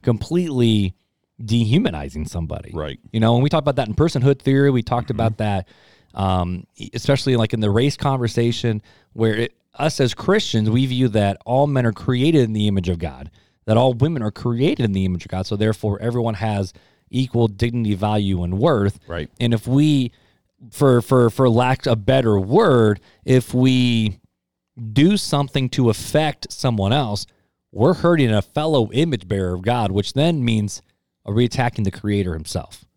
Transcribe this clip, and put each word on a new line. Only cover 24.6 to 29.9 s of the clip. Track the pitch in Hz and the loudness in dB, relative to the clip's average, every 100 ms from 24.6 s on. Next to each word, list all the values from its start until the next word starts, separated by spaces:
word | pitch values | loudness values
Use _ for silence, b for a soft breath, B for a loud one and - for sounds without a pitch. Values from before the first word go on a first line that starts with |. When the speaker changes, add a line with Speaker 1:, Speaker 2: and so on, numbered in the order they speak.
| _ - 113 | _ -14 -4
Speaker 1:
do | 110 160 208 | 2 4 2
something | - 143 139 139 131 | -2 -2 -2 -2 -2
to | - 120 | 0 0
affect | 110 - 147 156 - - | 0 -2 0 0 -4 -14
someone | - 131 110 98 | -6 -2 0 0
else, | 135 123 104 - _ _ _ _ | 0 -2 -6 -8 _ _ _ _
we're | - 131 | 0 2
hurting | 180 170 170 123 | 2 2 2 2
a | 107 | 2
fellow | - - 156 147 110 | -2 -4 0 0 0
image | 117 165 123 90 | 0 -2 -2 -4
bearer | 101 90 | -4 -4
of | 90 | -4
God, | 92 123 101 | -2 -2 -2